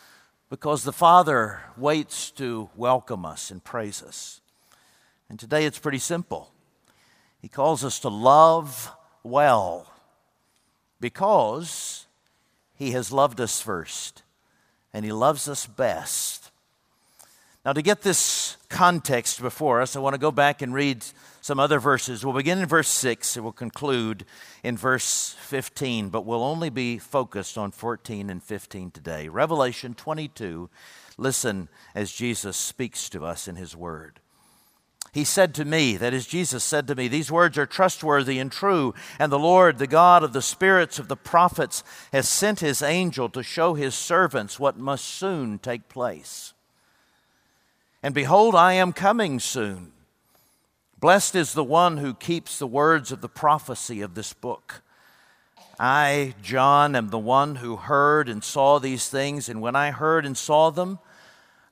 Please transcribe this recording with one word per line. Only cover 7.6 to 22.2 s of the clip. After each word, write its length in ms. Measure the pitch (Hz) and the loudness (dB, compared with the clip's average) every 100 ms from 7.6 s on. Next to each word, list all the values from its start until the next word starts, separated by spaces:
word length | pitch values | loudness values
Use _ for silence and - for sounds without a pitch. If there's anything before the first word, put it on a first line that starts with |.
| 147 156 | 0 0
us 140 | 135 - | -4 -6
to 100 | 131 | -6
love 840 | 104 123 151 165 165 147 127 - - _ _ | 2 6 10 8 6 -2 -12 -14 -16 _ _
well, 720 | 117 135 147 113 92 85 - _ _ _ _ _ _ _ _ _ _ _ | -2 2 4 4 2 -6 -12 _ _ _ _ _ _ _ _ _ _ _
because 1080 | 120 - 196 190 110 135 170 - - - - _ _ _ _ _ _ | -10 -2 2 4 2 -2 -10 -12 -12 -14 -18 _ _ _ _ _ _
he 180 | - 135 | -8 -4
has 200 | 127 104 | -4 0
loved 280 | 135 139 117 | 2 2 2
us 220 | 113 - | -4 -4
first, 600 | 110 90 78 - - - _ _ _ _ _ _ _ | -6 -6 -8 -12 -14 -16 _ _ _ _ _ _ _
and 140 | 107 | -10
he 60 | 107 | -6
loves 360 | 110 139 147 147 | 0 2 2 -4
us 200 | 139 120 | -8 -8
best. 840 | 107 120 82 71 - - - - _ _ _ _ _ _ _ _ _ _ _ | -2 -2 -2 -6 -6 -6 -10 -18 _ _ _ _ _ _ _ _ _ _ _
Now, 100 | 135 | -2
to 80 | 143 | 0
get 200 | 156 208 | 0 0
this 540 | 196 165 - - - - - | 0 0 0 -2 -6 -10 -10
context 720 | - 180 170 - 123 - - | 2 4 4 0 -2 -2 -4
before 400 | 120 - 151 120 | -6 -4 0 2
us, 160 | 127 139 | 0 -2
I 20 | |
want 140 | 135 | -4
to 60 | 135 | 0
go 120 | 151 | 0
back 300 | 143 143 143 | 2 2 0
and 120 | 131 | -4
read 300 | 131 143 120 - - - - | -2 -2 -2 -10 -20 -20 -14
some 180 | - 139 | -4 0
other 200 | 143 147 | 2 2
verses. 440 | 131 127 - 113 | 2 0 -2 -6